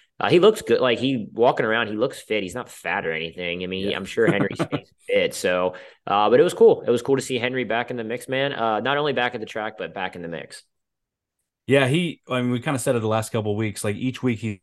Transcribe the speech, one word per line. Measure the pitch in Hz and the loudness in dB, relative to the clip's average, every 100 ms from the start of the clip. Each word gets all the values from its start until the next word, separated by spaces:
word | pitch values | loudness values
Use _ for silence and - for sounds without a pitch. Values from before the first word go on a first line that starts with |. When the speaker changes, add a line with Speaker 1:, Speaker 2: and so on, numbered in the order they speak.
| _ - | _ -4
Speaker 1:
uh, | 95 | 4
he | 175 | 6
looks | 196 214 | 6 4
good. | - 117 | 0 2
Like, | 127 110 | 4 2
he | 131 127 95 | 0 -2 -4
walking | 110 123 147 113 | 2 2 4 0
around, | 113 110 | 0 0
he | 107 | -2
looks | - - | -2 -4
fit. | - 107 | -4 -4
He's | 92 117 | -4 -8
not | - | -12
fat | - 85 95 87 | -10 -4 -4 -2
or | |
anything. | 80 82 90 87 87 | -4 -6 -8 -6 -6
I | 92 | -6
mean, | 92 98 | -4 -4
Speaker 2:
Yeah. | 92 | -4
Speaker 1:
I'm | 98 | -4
sure | - 110 | 2 2
Henry | 101 101 | 2 -2
Speaker 2:
<laughs> | - | -4
Speaker 1:
stays | - 143 - _ - | -6 -6 -10 _ 0
fit. | 101 85 - | 0 0 -2
So, | 95 90 90 - - _ - | 0 0 0 -4 -16 _ -2
uh, | 101 104 | 2 4
but | 123 | 6
it | |
was | 175 - | 4 6
cool. | 226 - | 6 6
It | 107 | 2
was | 120 | 0
cool | - 135 | 2 0
to | |
see | - 123 | 0 -4
Henry | 123 131 | -2 -2
back | 110 113 120 | -2 -2 -2
in | 127 | -6
the | |
mix, | 110 120 - | -6 -8 -4
man. | 131 139 | -2 -2
Uh, | - 113 107 | -2 0 0
not | 123 143 | 0 0
only | 151 | 0
back | 123 123 117 | 0 -2 -4
at | |
the | 107 | -8
track, | 110 107 - | -6 -8 -8
but | 85 | -10
back | 92 92 90 | -6 -8 -8
in | |
the | 85 | -10
mix. | 80 - - _ _ _ _ _ _ _ _ _ _ - | -10 -12 -20 _ _ _ _ _ _ _ _ _ _ 2
Speaker 2:
Yeah, | 135 131 | 4 4
he, | 160 175 - - | 0 -2 -6 -6
I | 127 | -2
mean, | 123 | -2
we | 123 | -2
kinda | 156 135 | -2 -2
said | 147 120 | -2 0
it | |
the | 107 | 0
last | 110 113 | -2 -2
couple | 117 107 | -4 -2
of | 104 | -2
weeks, | 107 - | -4 -4
like, | 107 104 | -6 -4
each | 127 123 | -6 -2
week | 127 107 | -4 -2
he, | 110 98 | -6 -8